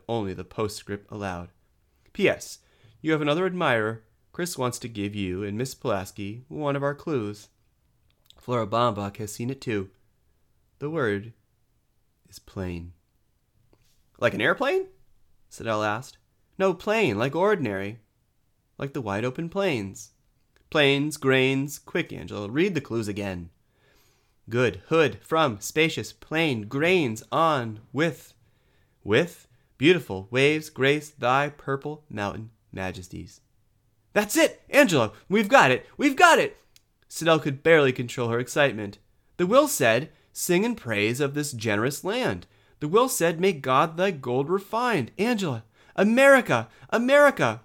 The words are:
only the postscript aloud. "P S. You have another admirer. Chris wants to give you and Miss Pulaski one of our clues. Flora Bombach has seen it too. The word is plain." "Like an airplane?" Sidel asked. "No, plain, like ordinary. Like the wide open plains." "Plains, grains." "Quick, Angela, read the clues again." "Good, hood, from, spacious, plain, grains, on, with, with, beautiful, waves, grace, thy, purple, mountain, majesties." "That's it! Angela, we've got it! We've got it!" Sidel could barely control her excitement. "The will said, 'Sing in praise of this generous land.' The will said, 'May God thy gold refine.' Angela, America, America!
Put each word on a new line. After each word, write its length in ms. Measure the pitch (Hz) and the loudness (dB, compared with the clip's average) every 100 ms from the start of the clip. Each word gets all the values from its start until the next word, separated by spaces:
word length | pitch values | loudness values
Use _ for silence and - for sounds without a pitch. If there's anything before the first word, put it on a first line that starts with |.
| - | -6
only 260 | 117 98 | -4 -4
the 100 | 90 | -8
postscript 640 | 98 - 107 - - 101 - | -10 -6 -6 -6 -10 -12 -10
aloud. 420 | 110 101 87 87 _ _ _ _ _ _ | -10 -8 -8 -12 _ _ _ _ _ _
"P 160 | - 175 | 0 0
S. 320 | - - - _ _ - _ | 0 -8 -18 _ _ -20 _
You 120 | 156 | -2
have 80 | 156 | 0
another 240 | 151 156 185 | 0 0 -2
admirer. 580 | 180 156 117 107 113 _ _ _ | -2 0 0 0 -6 _ _ _
Chris 240 | - 135 - | -10 -8 -4
wants 200 | 123 - | -4 -4
to 100 | 120 | -10
give 260 | 113 101 104 | -6 -6 -4
you 260 | 92 90 | -4 -4
and 160 | 104 104 | -6 -6
Miss 160 | 135 | -8
Pulaski 720 | - 131 101 95 - 101 117 - | -6 -4 -4 -6 -12 -12 -14 -14
one 260 | 151 147 139 | -6 -4 -2
of 80 | |
our 100 | 143 | -4
clues. 540 | 143 - 139 104 104 - _ _ _ _ _ _ _ _ - | -6 -6 -4 -4 -10 -18 _ _ _ _ _ _ _ _ -18
Flora 300 | - 120 107 | -6 -4 -2
Bombach 500 | 113 120 101 101 101 | 0 0 0 -8 -8
has 140 | 104 | -12
seen 180 | - 120 | -8 -8
it 120 | 135 | -8
too. 280 | - 104 95 _ _ _ _ _ _ _ _ _ | -4 -4 -6 _ _ _ _ _ _ _ _ _
The 100 | 143 | -8
word 440 | 160 117 101 113 - _ _ _ _ _ _ _ _ _ | -2 -2 -2 -8 -20 _ _ _ _ _ _ _ _ _
is 120 | - | -20
plain." 540 | - 101 90 87 87 - _ _ _ _ _ _ _ _ _ _ _ _ | -14 -8 -8 -8 -12 -20 _ _ _ _ _ _ _ _ _ _ _ _
"Like 140 | 117 | -2
an 80 | 95 | 0
airplane?" 480 | 131 190 269 381 381 _ _ _ _ _ _ | -2 0 -2 -2 -4 _ _ _ _ _ _
Sidel 320 | - 113 107 | -10 -4 -2
asked. 360 | 107 110 135 - _ _ _ - | -2 -4 -10 -20 _ _ _ -2
"No, 160 | 190 | -2
plain, 440 | 180 220 220 180 101 | 0 -2 0 2 2
like 180 | 135 160 | -2 0
ordinary. 640 | 202 202 120 95 98 117 _ _ _ _ _ _ _ - | 0 2 -2 -4 -6 -12 _ _ _ _ _ _ _ -12
Like 160 | 135 | -8
the 80 | 143 | -6
wide 240 | 107 98 123 | -4 -4 -4
open 240 | 131 170 | -6 -6
plains." 640 | 196 196 123 98 - - _ _ _ _ _ _ | -2 -2 -2 -6 -12 -20 _ _ _ _ _ _
"Plains, 480 | 160 139 139 151 151 | 2 2 2 -2 -2
grains." 640 | 135 131 131 135 139 - | 2 4 2 0 -4 -8
"Quick, 320 | - 180 160 | -8 -6 -6
Angela, 360 | - 80 104 101 | -10 -10 -10 -4
read 260 | 131 202 160 | -2 0 -2
the 60 | |
clues 260 | - 113 104 | -4 -6 -4
again." 420 | 98 101 90 85 _ _ _ _ _ _ _ _ _ - | -6 -6 -8 -12 _ _ _ _ _ _ _ _ _ -6
"Good, 280 | 117 120 90 - | 0 0 -2 -2
hood, 320 | 160 143 107 | 2 2 -2
from, 400 | - 160 151 101 | -4 0 0 -2
spacious, 500 | - 156 160 139 107 | -6 0 0 0 -10
plain, 560 | - - 156 160 117 104 | -16 -6 -2 0 -2 -6
grains, 540 | 135 165 185 131 110 - | -2 0 2 0 -4 -4
on, 500 | 139 165 143 113 107 - | 0 2 0 -4 -10 -8
with, 400 | 131 165 - - _ _ _ _ _ _ _ | -2 -2 -4 -16 _ _ _ _ _ _ _
with, 440 | - 113 170 - _ _ _ _ | 0 2 0 -8 _ _ _ _
beautiful, 500 | 139 180 - 95 101 | 2 2 0 -10 -4
waves, 400 | 127 143 156 151 | 0 2 0 -6
grace, 400 | - 135 147 143 | -2 0 0 -4
thy, 380 | - 120 135 143 | -4 0 0 0
purple, 540 | 143 - 135 147 151 _ | -8 -8 -8 -8 -14 _
mountain, 400 | 104 101 - 110 _ _ | -6 -6 -6 -14 _ _
majesties." 680 | 95 92 92 87 85 87 - _ _ _ _ _ _ _ | -10 -8 -10 -14 -16 -16 -20 _ _ _ _ _ _ _
"That's 220 | 202 214 320 | -2 0 2
it! 280 | 311 - - | 2 0 2
Angela, 420 | 262 254 151 107 - - | 4 6 4 0 -4 -2
we've 220 | 208 202 | 0 6
got 200 | 262 143 | 6 6
it! 160 | 127 - - | 4 -2 -2
We've 180 | 277 269 | 0 6
got 240 | 349 277 | 6 6
it!" 180 | 135 - _ _ _ _ _ | 2 -6 _ _ _ _ _
Sidel 300 | - 160 160 | -2 4 4
could 240 | 156 135 | 2 0
barely 320 | 160 160 135 | 6 6 6
control 360 | 127 120 - 117 | 2 -6 -4 -2
her 100 | 117 | -2
excitement. 580 | 123 156 139 107 101 - _ _ _ - | -2 2 2 2 -8 -10 _ _ _ -4
"The 80 | 180 | 4
will 220 | 254 294 | 4 4
said, 440 | - 120 117 160 _ _ | 2 2 2 -2 _ _
'Sing 300 | - - 180 | -8 0 2
in 100 | 233 | 2
praise 460 | 233 117 104 107 127 | -4 -4 0 0 0
of 160 | 143 147 | -2 -2
this 160 | 147 | -6
generous 520 | 120 113 104 127 143 | -6 -2 0 0 -2
land.' 440 | 180 240 208 90 - _ _ _ | -4 -2 -2 -4 -10 _ _ _
The 80 | 151 | 0
will 200 | 208 254 | 2 2
said, 320 | - 170 165 | 2 0 2
'May 140 | 190 | 0
God 440 | 156 135 131 160 160 | 0 0 2 2 0
thy 120 | 196 | -2
gold 400 | 151 123 127 143 | -2 -4 -2 0
refine.' 640 | 190 196 220 247 190 113 - | -4 -2 -2 0 0 -4 -2
Angela, 440 | 220 226 180 113 - _ _ - | -2 0 -2 -6 -10 _ _ 0
America, 760 | 202 240 277 269 - 123 110 - - | 2 6 8 6 4 -2 -2 -16 -4
America! 720 | 220 247 285 285 277 127 107 | -2 4 6 6 4 -2 -2